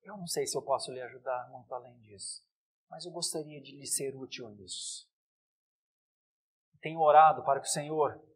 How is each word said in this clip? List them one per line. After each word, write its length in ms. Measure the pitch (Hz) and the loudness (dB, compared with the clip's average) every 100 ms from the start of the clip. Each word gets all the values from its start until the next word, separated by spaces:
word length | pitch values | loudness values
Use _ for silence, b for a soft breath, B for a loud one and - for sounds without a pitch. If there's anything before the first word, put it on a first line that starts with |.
Eu 140 | 190 202 | -12 -12
não 100 | 175 | -6
sei 200 | - 135 | -4 -2
se 100 | 143 | -4
eu 60 | |
posso 280 | 131 131 - | 0 -2 -2
lhe 100 | 127 | -10
ajudar 480 | 123 123 127 123 123 | -12 -10 -6 -6 -6
muito 240 | 131 117 | -16 -12
além 240 | 127 123 120 | -12 -12 -20
disso, 420 | 107 101 - - _ _ _ _ _ | -20 -16 -14 -14 _ _ _ _ _
mas 160 | 160 | -14
eu 80 | 175 | -12
gostaria 480 | 170 170 160 151 147 | -6 -6 -6 -8 -14
de 160 | 135 139 | -16 -16
lhe 100 | 131 | -6
ser 300 | - 139 131 | -4 -4 -8
útil 320 | 127 - 117 | -12 -12 -14
nisso. 560 | 104 90 - - - - _ _ _ _ _ _ _ _ _ _ _ _ _ _ _ _ _ | -16 -14 -12 -12 -14 -16 _ _ _ _ _ _ _ _ _ _ _ _ _ _ _ _ _
Tenho 200 | 156 165 | -10 2
orado 420 | 156 151 156 147 | 8 10 10 8
para 180 | 139 139 | 0 0
que 60 | - | 0
o 40 | |
Senhor 480 | - 147 156 139 101 - | -4 -2 0 0 0 -18